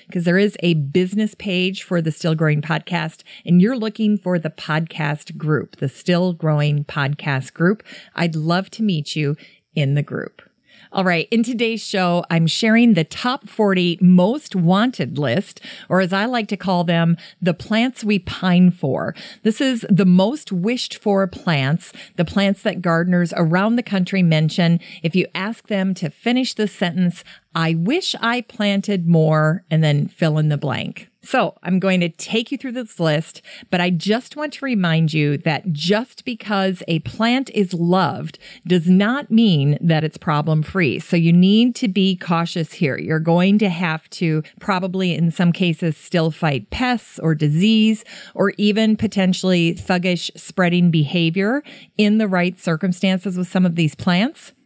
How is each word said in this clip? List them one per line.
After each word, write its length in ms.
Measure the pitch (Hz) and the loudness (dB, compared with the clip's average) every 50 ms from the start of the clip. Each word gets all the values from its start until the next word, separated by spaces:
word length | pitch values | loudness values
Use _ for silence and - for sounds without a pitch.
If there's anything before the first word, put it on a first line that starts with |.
| - - - | -16 -8 -6
'cause 120 | 185 170 | -2 0
there 120 | 175 175 | 2 2
is 200 | 190 202 208 202 - | 4 2 2 0 0
a 140 | - 175 165 | 0 2 2
business 600 | 156 143 139 143 185 185 185 196 208 214 214 - | 2 0 0 0 0 0 0 0 -2 -2 -2 -4
page 480 | - - 208 180 180 185 185 190 - - | -8 -6 -4 -2 -2 -2 -2 -4 -6 -6
for 180 | - 180 170 160 | -4 -2 -2 -2
the 100 | 160 151 | -2 -4
Still 220 | - - 170 160 | -2 -2 -2 0
Growing 260 | 156 165 156 151 151 | 2 2 0 0 0
Podcast, 600 | 151 - 165 156 - - 180 170 160 160 - - - - - - - | -2 -2 -4 -6 -4 -4 -4 -4 -4 -6 -8 -14 -20 -20 -20 -10 -2
and 160 | - 175 180 180 | 4 4 6 6
you're 160 | 220 269 254 | 4 2 0
looking 400 | 214 220 214 - 220 208 208 196 | -4 -4 -4 -2 0 0 0 0
for 200 | - 180 180 175 | 0 -2 -2 -2
the 120 | 160 160 | -2 -4
podcast 880 | - - - - 156 156 165 160 - - 156 151 151 151 - - 160 151 | -8 -8 -6 -2 -2 -2 -2 -4 -6 -6 -4 -4 -4 -6 -8 -14 -12 -6
group, 380 | - 151 151 123 - - _ | -2 0 0 0 -2 -4 _
the 120 | - 151 135 | -6 -6 -6
Still 440 | - - - - 180 170 180 185 175 | -6 -6 -2 0 0 0 0 0 -2
Growing 520 | 160 - 156 151 147 147 147 147 147 147 | -2 -2 0 0 2 2 0 0 -2 -2
Podcast 680 | - - 156 139 143 147 - - 156 139 131 131 - - | -4 -4 -4 -2 -4 -4 -4 -4 -4 -4 -4 -4 -6 -4
Group 80 | - 135 | 0 2
group. 200 | 139 220 214 - - - - - - - | 2 2 0 -4 -20 -20 -20 -20 -12 -6
I'd 220 | - 170 175 160 | -4 -2 -2 -2
love 340 | 160 151 160 170 180 196 - | -2 -2 0 0 -2 -2 -6
to 120 | - - 226 | -6 -4 -2
meet 340 | 208 180 151 143 - - | 0 0 -2 -2 -4 -4
you 200 | 160 151 143 147 - - - _ _ _ _ - | -2 -2 -2 -2 -4 -8 -20 _ _ _ _ -4
in 200 | 156 147 135 139 | -2 0 0 0
the 80 | 147 143 | 0 -2
group. 400 | - - - - - _ _ - _ _ _ _ _ _ - - - | -4 -6 -10 -10 -10 _ _ -20 _ _ _ _ _ _ -20 -18 -10
All 140 | - - 185 | -4 -2 0
right. 220 | 185 175 165 156 - | 0 0 0 0 0
In 120 | - 226 233 | 0 0 0
today's 400 | 226 262 208 240 226 226 208 - | 0 0 -2 0 -2 -2 -4 -6
show, 400 | - - 196 185 175 175 175 - - | -4 -2 0 0 2 0 0 0 0
I'm 160 | 170 165 165 | 0 2 2
sharing 460 | 160 - - - 220 220 226 240 240 214 | 2 0 0 2 4 4 6 6 6 6
the 120 | 165 160 | 4 2
top 440 | - - - - 247 254 285 - 202 | -2 -4 -6 -4 -4 -4 -6 -8 -10
forty 480 | - - 220 202 190 185 180 175 170 - 185 | -4 -2 0 2 2 2 0 0 0 4 6
most 520 | 180 180 180 180 196 247 302 - - - | 6 8 8 6 4 2 -2 -6 -6 -4
wanted 640 | 190 170 165 185 196 220 254 247 - 147 123 143 | 0 2 2 4 2 2 0 -2 -4 -6 -6 -4
list, 460 | 135 147 131 117 180 208 - - - - - - - - - | -4 -2 0 0 -2 -2 -4 -8 -14 -16 -20 -20 -14 -6 -2
or 140 | 170 185 190 | 0 0 0
as 100 | 175 185 | 0 0
I 140 | 196 208 | -2 -2
like 220 | 247 254 240 220 - | -2 -2 -4 -4 -4
to 80 | 208 | -6
call 280 | 185 - 190 190 175 175 | -6 -2 0 0 0 2
them, 320 | 170 170 170 165 165 170 165 - - - - | 2 2 2 4 2 2 0 -4 -16 -10 -4
the 140 | 180 180 165 | -2 -2 -2
plants 500 | - - - 214 220 233 262 247 - - | -2 -4 -4 -2 0 0 -2 -2 -4 -2
we 140 | 208 208 196 | -2 -2 -2
pine 520 | 180 - - - - 185 175 175 185 180 | -2 -6 -8 -4 0 2 4 6 6 4
for. 440 | 175 - - 139 123 73 76 - 175 - - - - - - | 4 2 -2 -4 -2 -2 -4 -6 -8 -10 -14 -20 -12 -4 -2
This 200 | 220 220 - 294 | -2 0 0 0
is 240 | 269 254 226 - - | -2 -2 -2 0 0
the 160 | 202 160 202 | 2 4 4
most 480 | 185 180 180 190 214 285 302 - - 208 | 6 6 4 4 2 0 -4 -8 -6 -6
wished 460 | 175 170 220 247 247 - - - - | -4 -2 -2 -2 -4 -6 -8 -10 -6
for 280 | - 214 202 196 196 | -2 0 0 0 0
plants, 680 | 185 - - - 190 165 139 131 135 151 170 - - - - - - _ | -2 -4 -6 -4 -2 0 0 0 0 0 -2 -4 -6 -12 -14 -20 -12 _
the 100 | - 175 | -4 -4
plants 360 | 156 - 196 196 196 196 - - | -2 0 0 0 0 0 -2 -2
that 200 | 165 - - 175 | -6 -4 -4 -2
gardeners 500 | 175 165 165 170 180 180 175 175 165 - | 0 0 0 2 2 2 2 2 0 0
around 420 | - 175 160 165 185 196 220 233 | 0 0 2 2 2 2 2 0
the 60 | 240 247 | 0 -2
country 400 | - 202 190 180 - - 190 180 | -2 -2 -2 0 0 0 2 4
mention. 580 | 170 160 156 160 156 - - 175 165 170 170 - - - - - | 4 4 4 2 0 2 2 2 2 2 0 -2 -6 -12 -6 -4
If 140 | 165 - | -2 0
you 100 | 185 - - - | 0 0 0 -4
ask 340 | 170 185 208 226 - - - | -6 -6 -6 -8 -10 -8 -6
them 260 | 214 196 190 190 185 | -4 -2 -2 -2 -4
to 160 | - - 147 | -4 -6 -8
finish 420 | - - - 226 247 254 262 240 - | -8 -4 -4 -2 0 0 -2 -4 -4
the 160 | - 214 202 | -4 -4 -4
sentence, 560 | - - 202 175 170 185 180 175 170 - - - - - _ _ - | -2 -2 -4 -2 0 0 0 0 0 -4 -10 -16 -20 -20 _ _ -4
"I 180 | 165 165 160 165 | -2 0 0 0
wish 420 | 165 165 196 285 359 370 - - - | 0 0 0 0 -2 -2 -4 -6 -4
I 220 | - 233 233 247 233 | -2 -2 -2 -2 -6
planted 640 | _ - - 208 202 202 196 196 - 202 190 170 | _ -6 -4 -2 0 0 0 -2 -2 -2 0 2
more," 580 | 165 170 160 156 156 156 156 156 156 160 196 - - | 4 4 4 4 4 4 2 2 2 0 -2 -2 -2
and 120 | 165 160 160 | 0 2 2
then 260 | 151 147 143 147 - | 2 2 2 0 -2
fill 280 | - - 180 160 151 | -4 -2 0 0 2
in 140 | 156 156 156 | 2 2 2
the 80 | 147 143 | 0 0
blank. 500 | - 143 123 - - - - - - _ _ _ - | -2 -4 -4 -4 -6 -8 -10 -14 -18 _ _ _ -10
So 320 | - - 254 208 170 - _ - | -4 -2 0 0 0 -4 _ -4
I'm 160 | 175 185 185 | -2 -2 0
going 220 | 180 196 185 185 | 0 2 2 2
to 80 | 175 170 | 0 -2
take 420 | 165 - - - - 226 240 - | -4 -8 -10 -4 -4 -4 -4 -4
you 80 | 294 - | -8 -8
through 140 | - 269 233 | -8 -8 -8
this 260 | 254 240 214 - - | -8 -10 -10 -6 -2
list, 440 | 175 160 151 151 160 - - - - - - - - - | 0 0 0 0 -2 -6 -12 -18 -20 -20 -20 -18 -10 -4
but 100 | - 175 | -2 0
I 100 | 175 180 | 0 0
just 440 | 185 160 - 190 208 240 247 - - | 0 -2 0 0 -2 -2 -2 -8 -10
want 200 | 294 302 302 294 | -8 -8 -8 -8
to 100 | - - | -8 -6
remind 480 | 269 247 202 185 170 160 160 165 151 156 | -4 -2 0 0 2 2 2 2 2 2
you 240 | 156 147 147 147 139 | 0 0 0 0 -2
that 340 | - 165 151 - - 185 156 | -2 -2 -4 -4 -4 -6 -6
just 520 | 147 156 175 202 214 247 - - - - | -4 0 0 0 0 -2 -6 -12 -14 -10
because 580 | - 240 220 - 208 214 196 190 190 190 180 - - | -10 -10 -10 -6 -4 -2 0 0 -2 -2 -4 -4 -4
a 100 | 170 160 | -4 -4
plant 480 | - - - - 220 233 247 262 269 - - | -4 -6 -4 -2 0 0 0 0 -2 -4 -2
is 180 | - 202 175 - | -2 -2 0 0
loved 680 | 165 170 175 180 190 180 139 - 123 147 160 - - - - - - - | -2 0 2 2 2 2 0 -2 -4 -8 -10 -12 -14 -20 -20 -20 -10 -2
does 220 | 165 180 185 156 180 | 0 0 2 4 4
not 400 | 185 185 202 214 247 285 294 - | 4 4 4 2 0 -2 -2 2
mean 480 | 226 220 233 214 175 147 135 143 147 - | 4 4 6 6 4 4 4 2 2 2
that 220 | - 170 160 156 156 | 2 2 2 2 0
it's 160 | 151 - - | -2 -6 -6
problem-free. 800 | - - 156 147 151 160 156 156 151 - - 190 175 131 95 - | -4 -2 -2 0 0 0 0 0 0 -2 -2 0 0 0 0 -2
So 180 | - - - | -4 -2 0
you 160 | 170 165 165 170 | 2 4 6 6
need 440 | 180 180 190 202 220 233 254 240 | 6 6 6 6 6 4 2 0
to 100 | - - | -2 -2
be 300 | 220 185 214 185 190 185 | -2 0 2 2 2 0
cautious 560 | 180 - - 175 165 170 170 - 180 160 - - | -2 -2 -2 -2 -2 -2 -2 -4 -4 -6 -4 -4
here. 260 | - 180 139 123 - | -2 -2 -2 -2 -2
You're 220 | 76 95 160 160 | -4 -2 -2 -2
going 380 | 160 165 165 175 180 196 202 208 | 0 2 2 2 4 4 4 4
to 100 | 214 196 | 2 0
have 420 | 170 165 185 165 160 160 - - | -2 -2 -4 -4 -4 -6 -8 -12
to 320 | - - 180 165 156 156 151 - - - | -8 -4 -2 0 0 -2 -4 -6 -12 -10
probably, 560 | - - 196 180 185 190 175 190 190 180 165 | -4 -2 -2 -2 -2 -4 -4 -2 -2 -2 0
in 160 | - 170 165 | 0 0 0
some 220 | 160 - 180 175 165 | 0 2 2 2 2
cases, 440 | - 196 175 160 - - 165 156 | 2 0 0 0 0 -2 -4 -4
still 360 | - - - - 175 160 165 156 | -4 -6 -2 -2 0 0 0 -2
fight 380 | - - 156 139 127 - - | -2 -2 -2 -2 -2 -6 -8
pests 500 | - - 254 254 247 220 - - - - | -6 -4 -2 -2 -2 -4 -6 -10 -10 -4
or 160 | - 160 160 | -2 -2 0
disease 680 | 151 156 147 147 160 190 220 226 220 214 220 220 214 - - - - - - - | 2 0 0 2 4 4 4 4 4 4 2 2 0 -4 -14 -20 -20 -20 -12 -4
or 180 | - 190 202 - - | -2 -2 -2 0 0
even 380 | 208 208 208 214 220 220 214 | 0 0 2 2 2 2 2
potentially 800 | 208 220 208 - 208 190 185 185 - - 190 185 175 170 165 170 | 0 0 -2 0 2 2 2 2 0 2 2 2 4 2 2 0
thuggish 540 | - - - 190 180 175 185 180 170 - - - | -2 -4 -2 -2 0 0 0 -2 -2 -4 -8 -12
spreading 540 | - - - - - 180 175 170 180 175 175 | -10 -12 -8 -2 0 0 2 4 4 4 4
behavior 720 | 160 165 147 139 - 180 170 165 165 190 190 208 247 285 294 - - - - _ _ | 4 2 2 2 0 0 0 0 0 0 0 0 0 -2 -4 -8 -20 -20 -20 _ _
in 220 | - 208 208 208 220 | 0 2 2 2 2
the 80 | 220 | 2
right 320 | 202 185 180 175 180 180 - | 0 0 0 0 0 -2 -4
circumstances 800 | - 190 165 156 - 185 180 - - 190 190 190 - 208 180 180 | -4 -2 -2 0 0 -2 -2 0 0 0 0 0 -2 -4 -4 -4
with 80 | 185 | -4
some 180 | - - 190 185 | -2 0 2 2
of 120 | 180 165 | 2 2
these 180 | 170 165 147 - | 2 0 0 0
plants. 600 | - - 190 175 180 208 277 330 - - - - _ _ | -2 -2 0 0 2 0 -2 -4 -8 -16 -16 -16 _ _